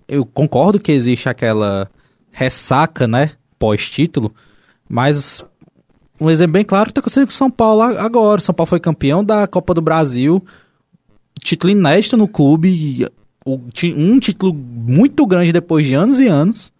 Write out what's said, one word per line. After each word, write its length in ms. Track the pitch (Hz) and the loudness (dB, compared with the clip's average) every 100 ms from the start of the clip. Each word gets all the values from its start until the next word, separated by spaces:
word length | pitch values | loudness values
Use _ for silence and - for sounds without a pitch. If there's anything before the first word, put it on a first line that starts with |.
| - | -8
eu 180 | 143 120 | -8 -6
concordo 540 | - 151 - 175 202 | -4 -2 0 0 0
que 100 | - | 0
existe 380 | 143 120 123 135 | 0 0 -2 -4
aquela 600 | 120 117 107 104 98 98 _ _ _ _ | -4 -2 -2 -2 -4 -8 _ _ _ _
ressaca, 760 | - 131 - - 135 160 - 120 | -6 -4 -4 -2 0 0 -2 -2
né, 240 | 120 151 - _ _ | 0 -2 -6 _ _
pós-título, 760 | 110 107 - - 170 - 107 - _ _ _ _ _ | -2 -2 -4 -4 -2 -2 -6 -10 _ _ _ _ _
mas 560 | 117 135 147 - - - _ _ _ _ _ _ _ | -2 -2 -2 -4 -8 -12 _ _ _ _ _ _ _
um 80 | 156 | 0
exemplo 260 | 160 175 | 2 2
bem 100 | 170 | 0
claro 280 | 214 196 214 | 0 0 0
tá 80 | - | -4
acontecendo 260 | 226 - 277 | -2 0 0
com 40 | |
o 40 | |
São 140 | - 269 | 0 -2
Paulo 340 | - 220 220 | 0 2 4
a-, 200 | 233 220 | 2 0
agora. 380 | 214 233 214 208 | -2 0 2 2
São 120 | - | 0
Paulo 160 | 165 165 | -2 -2
foi 120 | 170 | 0
campeão 440 | 165 151 139 160 | -2 -2 0 0
da 220 | 208 214 202 | 0 0 0
Copa 260 | 185 180 | -2 -2
do 80 | 170 | -2
Brasil, 640 | 160 160 147 123 139 185 185 - _ _ _ _ _ _ _ - | 0 0 0 0 0 0 -2 -18 _ _ _ _ _ _ _ -14
título 300 | - 170 180 | -8 -2 0
inédito 460 | 202 160 175 - 233 | 2 2 2 2 0
no 100 | 208 | 0
clube, 800 | - 143 160 180 180 151 127 120 - _ _ | 2 2 4 2 0 -2 -4 -6 -8 _ _
o 140 | - 131 123 | -8 -8 -8
ti-, 220 | - 175 147 | -6 -4 0
um 220 | 165 254 | 2 2
título 340 | - - 190 | 2 -2 -2
muito 720 | 151 123 120 117 135 277 - | -2 -10 -8 0 4 4 2
grande 280 | 254 180 175 | 2 2 2
depois 340 | 170 170 160 143 | 0 0 0 2
de 80 | |
anos 240 | 135 214 262 | 2 2 4
e 80 | 262 | 4
anos. 460 | 147 170 233 - _ | 4 2 -2 -10 _